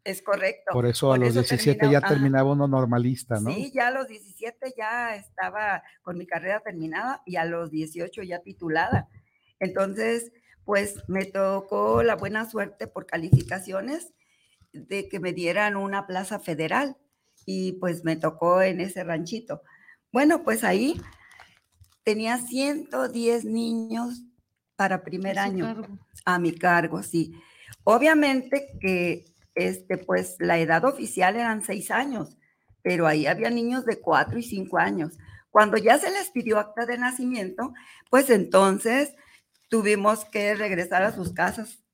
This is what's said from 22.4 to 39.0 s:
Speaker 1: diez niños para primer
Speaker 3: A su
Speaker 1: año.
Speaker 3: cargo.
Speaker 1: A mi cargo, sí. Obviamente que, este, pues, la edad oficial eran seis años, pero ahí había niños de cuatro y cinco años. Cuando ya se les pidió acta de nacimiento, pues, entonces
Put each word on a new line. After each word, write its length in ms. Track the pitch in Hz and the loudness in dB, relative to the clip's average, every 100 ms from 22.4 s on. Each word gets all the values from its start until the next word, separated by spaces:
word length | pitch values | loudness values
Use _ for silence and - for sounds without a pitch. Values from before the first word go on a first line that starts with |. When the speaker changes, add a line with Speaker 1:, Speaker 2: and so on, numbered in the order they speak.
| 247 247 277 294 - 254 262 | -4 -2 -2 -2 -4 -4 -4
Speaker 1:
diez 340 | 233 233 233 | 0 0 0
niños 800 | 220 226 233 226 226 226 240 240 - _ _ _ _ - | 0 -2 -2 -4 -4 -6 -6 -8 -16 _ _ _ _ -2
para 260 | 196 185 | 0 0
primer 340 | - 185 190 190 | -4 -8 -4 -2
Speaker 3:
A 60 | |
su 60 | 202 | -2
Speaker 1:
año. 160 | 190 226 | -2 -4
Speaker 3:
cargo. 340 | 220 196 196 _ - | -6 -12 -16 _ -8
Speaker 1:
A 160 | - 175 | -2 0
mi 140 | 170 | 0
cargo, 500 | 165 180 175 170 165 | 0 2 2 2 -4
sí. 300 | - 170 160 - - _ - - | -4 -4 -4 -8 -20 _ -20 -2
Obviamente 960 | - 226 302 311 285 262 254 277 277 - | 4 6 6 6 4 2 0 -4 -4 -6
que, 460 | 190 180 175 160 - _ _ - | 0 0 0 -2 -8 _ _ -4
este, 420 | 185 185 - 185 | -2 -4 -6 -6
pues, 400 | - 185 185 - | 0 0 0 -4
la 180 | 175 170 | 0 2
edad 260 | 160 165 254 | 4 4 2
oficial 500 | 269 240 - 185 220 | 0 -6 2 2 2
eran 280 | 233 214 196 | -2 -4 -6
seis 260 | 196 - | -8 -2
años, 460 | 208 285 233 151 - _ _ _ _ | -2 -2 -6 -8 -14 _ _ _ _
pero 260 | 180 175 165 | -2 2 2
ahí 200 | 156 143 | 2 2
había 220 | 196 226 | 0 0
niños 360 | 240 233 254 240 | 0 -2 -2 -2
de 140 | 202 | -4
cuatro 380 | - 226 - 214 | 2 2 2 -2
y 40 | |
cinco 340 | 233 196 185 175 | -6 -8 -2 0
años. 400 | 180 202 156 - - - _ | 0 0 -4 -8 -20 -20 _
Cuando 280 | 214 208 214 | 4 6 4
ya 200 | 202 285 | 4 4
se 140 | 381 | 4
les 180 | 392 381 | -2 -4
pidió 300 | 247 233 214 | -4 0 0
acta 260 | 208 - 240 | 0 -4 -4
de 120 | 240 | -2
nacimiento, 760 | 247 254 247 247 185 185 240 - - - _ | -4 -2 -4 -4 -6 -6 -8 -8 -20 -20 _
pues, 200 | 254 269 | 4 8
entonces 840 | 220 170 190 196 196 226 254 | 6 6 6 6 4 0 0